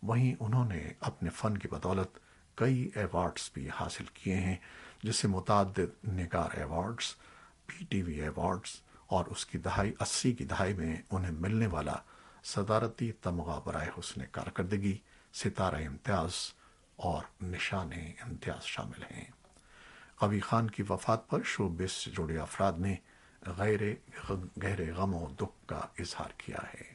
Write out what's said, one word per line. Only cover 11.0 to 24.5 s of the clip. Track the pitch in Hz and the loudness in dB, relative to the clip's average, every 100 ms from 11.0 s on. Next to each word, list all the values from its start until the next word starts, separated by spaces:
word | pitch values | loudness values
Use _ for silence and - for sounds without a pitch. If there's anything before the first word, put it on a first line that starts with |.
| - | -2
انہیں | 95 92 | -2 -2
ملنے | 78 90 110 113 | -2 2 4 4
والا | 85 71 73 - - - - | 2 -2 -4 -6 -20 -20 -16
صدارتی | - - 98 110 110 - 117 | -6 -2 4 4 4 0 -4
تمغہ | 107 - 87 85 73 - | -2 -2 -2 -2 -4 -2
برائے | 78 78 - | -2 -2 -4
حسن | - - 64 | -8 -6 -6
کارکردگی، | - - - 92 101 98 98 - - - | -6 -6 -2 0 2 2 0 -4 -20 -16
ستارہ | - - - 95 78 | -2 -2 2 2 2
امتیاز | 78 69 - 98 82 - - - - - _ - | -2 -6 0 2 2 -2 -6 -10 -20 -20 _ -4
اور | 90 82 - - | -2 -2 -4 -8
نشان | 92 90 - 98 87 85 80 92 | -6 -2 -2 -2 -2 -6 -8 -10
امتیاز | 120 - - 85 | -10 -6 -4 -4
شامل | - - 53 - - | -6 -6 -6 -6 -12
ہیں۔ | - - - - - - - - - - - | -12 -14 -16 -20 -20 -20 -20 -20 -20 -20 0
قوی | 107 104 | 4 4
خان | - 113 113 | 4 2 2
کی | - 101 | -2 -2
وفات | 92 - 110 - | 0 2 2 2
پر | 143 - | -2 0
شوبز | - 98 82 92 | 0 0 2 -2
سے | - - | -2 -6
جڑے | 95 82 80 | -4 -2 -2
افراد | 76 - 98 82 | -4 2 2 4
نے | 92 92 - - - - | 0 0 -4 -20 -20 -16
غیر، | - 90 104 104 104 107 - - - 98 90 | -10 0 4 4 2 -2 -8 -14 -4 -4 -4